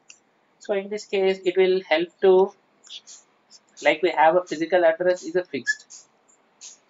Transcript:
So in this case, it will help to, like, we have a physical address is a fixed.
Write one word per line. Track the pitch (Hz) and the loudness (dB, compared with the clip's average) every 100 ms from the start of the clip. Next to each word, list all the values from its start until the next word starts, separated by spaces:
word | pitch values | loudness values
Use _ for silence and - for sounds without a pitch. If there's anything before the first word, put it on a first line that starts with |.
| _ - _ _ _ _ | _ -20 _ _ _ _
So | - | -8
in | 202 202 | -8 -8
this | 208 - | -12 -8
case, | 196 190 190 190 | -2 -2 -2 -2
it | 185 | 0
will | 185 185 185 | 2 0 0
help | 156 175 - | -2 -2 0
to, | 196 185 196 - _ _ _ - - - _ _ _ - _ - | 4 4 2 -4 _ _ _ -20 -20 -20 _ _ _ -20 _ -4
like, | 147 160 | -2 0
we | 175 | -2
have | 156 160 175 | 2 2 2
a | |
physical | 180 156 160 185 165 | -2 -8 -2 2 2
address | 160 180 180 | 2 -2 -2
is | - 175 | -4 -6
a | |
fixed. | 180 135 - - _ - _ _ _ _ _ _ - - _ | -6 -10 -6 -8 _ -20 _ _ _ _ _ _ -20 -20 _